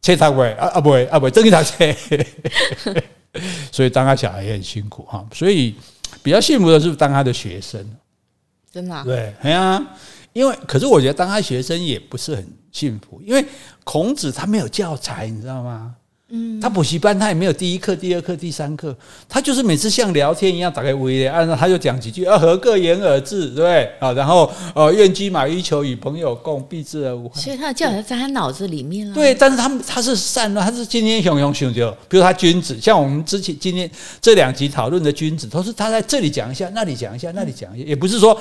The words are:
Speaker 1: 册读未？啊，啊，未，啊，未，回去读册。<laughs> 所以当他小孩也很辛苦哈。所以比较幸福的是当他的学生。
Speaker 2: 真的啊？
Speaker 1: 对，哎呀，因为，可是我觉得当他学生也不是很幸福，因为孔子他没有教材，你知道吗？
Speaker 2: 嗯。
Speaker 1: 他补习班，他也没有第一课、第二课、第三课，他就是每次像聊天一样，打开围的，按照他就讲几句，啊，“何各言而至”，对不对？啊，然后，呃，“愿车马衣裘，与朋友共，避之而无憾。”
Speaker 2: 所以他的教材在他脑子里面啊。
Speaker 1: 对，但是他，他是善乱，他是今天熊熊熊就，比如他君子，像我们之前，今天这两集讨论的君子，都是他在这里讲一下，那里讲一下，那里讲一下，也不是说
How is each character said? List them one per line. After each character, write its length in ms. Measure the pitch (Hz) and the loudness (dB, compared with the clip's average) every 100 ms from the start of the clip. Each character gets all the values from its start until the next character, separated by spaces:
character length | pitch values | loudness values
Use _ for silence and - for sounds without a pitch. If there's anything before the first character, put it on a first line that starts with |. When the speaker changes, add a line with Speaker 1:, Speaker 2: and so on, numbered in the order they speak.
Speaker 1:
册 140 | - 175 | 4 4
读 220 | 156 131 | 4 4
未？ 140 | 120 | 0
啊， 140 | 107 175 | 0 -2
啊， 120 | 180 | 2
未， 240 | 147 135 127 | 4 4 4
啊， 100 | 156 | 2
未， 100 | 131 | 4
回 20 | |
去 180 | 220 220 | 6 8
读 140 | 175 | 6
册。 220 | 151 - 160 - - 147 139 - - - 539 - - 185 - _ _ - | 4 2 0 0 -2 -2 -2 -6 -4 -2 -2 -4 -6 -6 -8 _ _ -12
<laughs> 320 | 185 175 143 | -10 -10 -10
所 160 | - 131 | 0 2
以 40 | |
当 160 | 131 135 | 2 2
他 100 | 131 | 2
小 160 | 104 | 0
孩 100 | 95 | -6
也 120 | 98 | -8
很 100 | 107 | -8
辛 240 | 87 110 101 | -8 -10 -10
苦 160 | - | -14
哈。 240 | - 98 107 | -14 -14 -14
所 180 | - 170 | -2 0
以 240 | 196 120 104 - _ - - | 2 0 -4 -20 _ -16 -6
比 80 | - | 2
较 80 | 185 | 2
幸 180 | - 285 | 4 4
福 140 | 170 | 6
的 80 | 160 | 6
是 160 | 165 147 | 4 0
当 160 | 147 | 2
他 100 | 139 | 2
的 120 | 135 | 0
学 260 | 117 104 90 | -2 -8 -12
生。 260 | - 107 98 110 _ _ _ _ _ _ _ | -14 -14 -14 -18 _ _ _ _ _ _ _
Speaker 2:
真 160 | 180 180 | -14 -10
的 80 | 160 | -8
啊？ 80 | |
Speaker 1:
对， 300 | 131 123 110 101 | -6 -6 -6 -6
哎 80 | 139 | -2
呀， 360 | 170 190 190 - - - - _ | 0 2 0 -4 -16 -20 -20 _
因 160 | 226 269 | 0 0
为， 80 | 226 - | 0 -2
可 140 | 139 | -2
是 60 | 269 | 4
我 160 | 196 | 4
觉 60 | 131 | 4
得 60 | |
当 140 | 143 180 | 0 -2
他 140 | 208 | -2
学 200 | - 127 | -2 -4
生 160 | 127 170 | -4 -4
也 160 | 175 117 | -4 -6
不 160 | - 127 | -8 -12
是 180 | - | -8
很 140 | 143 90 - _ | -8 -10 -20 _
幸 260 | - 147 107 | -6 -6 -6
福， 220 | _ - 196 | _ -20 -2
因 100 | 254 | -2
为 100 | - - - _ | -2 -12 -20 _
孔 320 | - 151 190 285 | -6 -2 -2 -2
子 160 | 151 | -6
他 160 | 123 180 | -6 -2
没 100 | 214 | -2
有 80 | 113 | -2
教 260 | - 180 147 | -4 -6 -6
材， 320 | - 117 110 | -10 -10 -10
你 140 | 110 | -10
知 60 | 120 | -10
道 140 | 131 | -10
吗？ 320 | 123 113 113 120 _ _ _ | -10 -10 -14 -18 _ _ _
Speaker 2:
嗯。 300 | 233 226 220 | -10 -8 -4
Speaker 1:
他 100 | 226 | -4
补 140 | 196 | 0
习 140 | 147 160 | -2 0
班， 200 | 208 196 | 0 2
他 100 | 214 | 0
也 60 | |
没 120 | 165 190 | 0 0
有 80 | |
第 220 | - 180 185 | -2 -4 -4
一 20 | |
课、 180 | - 185 | -4 -4
第 200 | 185 175 | -2 -4
二 60 | |
课、 140 | 170 170 | -4 -8
第 140 | 170 | -8
三 260 | 147 147 151 | -8 -8 -8
课， 220 | 160 127 _ - _ | -10 -12 _ -20 _
他 100 | 254 | -4
就 140 | 277 | -2
是 80 | 262 | 0
每 160 | 233 160 | 2 0
次 100 | 208 | 0
像 240 | 202 220 | 0 0
聊 220 | 156 143 | 2 0
天 180 | 170 190 | 2 0
一 40 | 170 | 0
样， 160 | 180 | -4
打 80 | - | -2
开 100 | 139 135 | -4 -2
围 280 | 131 131 | 0 0
的， 80 | 131 | 0
按 160 | 165 165 | 2 0
照 80 | 151 | 2
他 120 | 170 | 2
就 100 | 185 | 2
讲 220 | 143 127 | 0 -2
几 100 | 113 | -8
句， 160 | 110 180 | -4 2
啊 100 | 202 | 4
，“何 180 | 165 185 | 6 4
各 180 | 247 208 | 2 2
言 240 | 170 180 | 2 2
而 220 | 190 139 | 2 2
至”， 280 | 139 202 147 | 0 -6 -4
对 20 | 127 | 0
不 60 | |
对？ 240 | 170 170 117 - | 4 4 2 -2
啊， 120 | 131 | -2
然 120 | 127 139 | 0 4
后， 260 | 175 151 - 175 | 4 4 0 -8
呃 180 | 151 151 196 | 2 4 8
，“愿 180 | 196 | 6
车 160 | 175 202 | 4 -2
马 180 | 175 139 | 0 -2
衣 140 | 175 | -2
裘， 220 | 175 147 | -2 -2
与 120 | 143 123 | -2 -6
朋 220 | - 151 | -8 -6
友 160 | 156 | -6
共， 300 | 117 160 143 | -6 -6 -8
避 200 | 139 170 | -8 -12
之 220 | 143 156 135 | -10 -8 -6
而 100 | 123 | -6
无 140 | 120 | -12
憾。” 80 | - | -12
Speaker 2:
所 100 | 254 | -10
以 40 | 269 | -8
他 100 | 302 | -6
的 60 | |
教 180 | 254 311 | -2 -2
材 100 | 202 | -2
在 160 | 214 240 | -6 -6
他 80 | 269 | -4
脑 240 | 269 147 | -4 -4
子 160 | 135 190 | -4 -8
里 140 | 156 | -6
面 260 | 135 190 208 | -8 -8 -6
啊。 60 | |
Speaker 1:
对， 220 | 196 294 254 | 2 2 6
但 160 | 269 | 4
是 40 | 262 | 4
他， 140 | 240 262 - | 0 -2 -6
他 160 | - | -4
是 140 | 240 226 | -2 -2
善 360 | - 269 220 202 | -2 -2 -2 0
乱， 100 | 190 | -2
他 100 | 240 | -2
是 80 | |
今 220 | 226 233 220 | -4 0 0
天 160 | 226 | 2
熊 160 | 175 147 | 2 2
熊 160 | 143 | 0
熊 180 | 139 131 | 0 -4
就， 200 | 117 117 98 - | -2 -2 -4 0
比 80 | 185 | 4
如 60 | |
他 100 | 180 | 4
君 260 | 180 170 175 | 4 2 2
子， 220 | 165 113 | -2 -2
像 180 | 214 202 | 2 4
我 80 | 139 | 2
们 160 | 143 | -2
之 160 | 156 196 | -4 -6
前， 160 | 190 147 | -4 -6
今 160 | 185 180 | -4 -4
天 120 | 175 - - - | -8 -10 -20 0
这 140 | - | 6
两 180 | 208 131 | 6 6
集 160 | 127 143 | 2 -4
讨 220 | 139 117 | -2 -2
论 140 | 175 | 0
的 80 | 151 | 0
君 260 | 147 156 156 | -2 -4 -4
子， 100 | 110 | -6
都 140 | 151 | -6
是 100 | 185 | -6
他 200 | 226 214 | -4 -2
在 100 | 220 | -2
这 200 | 220 285 | 0 -2
里 100 | 165 | 0
讲 200 | - 113 | -2 -6
一 40 | 131 | -8
下， 120 | 180 | -8
那 100 | 214 | -4
里 120 | 202 123 | -6 -6
讲 200 | 113 117 | -10 -10
一 40 | |
下， 120 | 170 180 | -10 -8
那 80 | |
里 80 | 175 | -8
讲 260 | 127 95 107 | -8 -14 -14
一 40 | |
下， 60 | 143 | -6
也 80 | 139 | -2
不 120 | 185 | 0
是 120 | 226 | 4
说 140 | 214 214 | 6 4